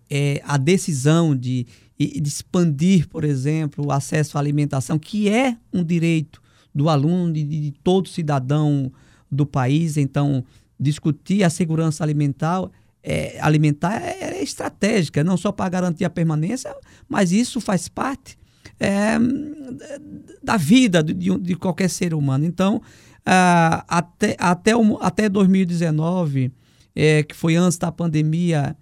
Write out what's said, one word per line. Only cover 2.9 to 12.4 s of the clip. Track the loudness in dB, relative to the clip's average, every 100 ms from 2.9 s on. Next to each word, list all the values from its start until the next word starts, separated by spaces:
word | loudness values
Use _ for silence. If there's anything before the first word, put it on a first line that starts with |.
| 4 2
por | -2
exemplo, | -2 -2 -2 -2 -4 -4 -2
o |
acesso | -2 -2 -2 -2 -2
à |
alimentação, | -2 0 -2 -2 -4 -6
que | -4 -2 0
é | 2 0 -2 _
um | -4
direito | -2 0 2 0 -2 -12 _ _ _
do | -2 2
aluno, | 2 2 0 0
de, | -2
de | -4 -4 -6 -4
todo | 0 2 0
cidadão | -4 -2 -2 0 2 2 0 -2 -10 _ _ _
do | -2 -2
país. | 0 0 0 0 -2
Então, | -2 0 0 -2 -6 _ _ -4
discutir | -2 0 -2 -2 -2 0
a | 2
segurança | 0 -2 0 -2 -2
alimentar | -2 0 0 -2